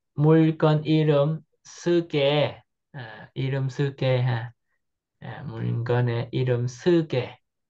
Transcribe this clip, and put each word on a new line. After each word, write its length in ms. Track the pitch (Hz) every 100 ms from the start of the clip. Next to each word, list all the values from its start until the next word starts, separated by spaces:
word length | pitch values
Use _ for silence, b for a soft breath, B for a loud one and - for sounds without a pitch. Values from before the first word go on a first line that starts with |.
| _ -
물건 680 | 151 160 160 160 156 151
이름 560 | 151 156 151 143 143 160 - _
쓰게. 1000 | - - 175 175 170 147 139 147 120 - _ _ _
À, 380 | 143 113 107 -
이름 360 | - 135 135 131
쓰게 520 | 127 139 139 131 127
ha. 300 | 123 117 117 - _ _ _ _ _ _
À, 240 | 120 110
물건의 880 | 107 113 120 120 120 123 120 117 117
이름 360 | 131 127 120 123
쓰게 720 | - 180 170 156 127 101 - _ _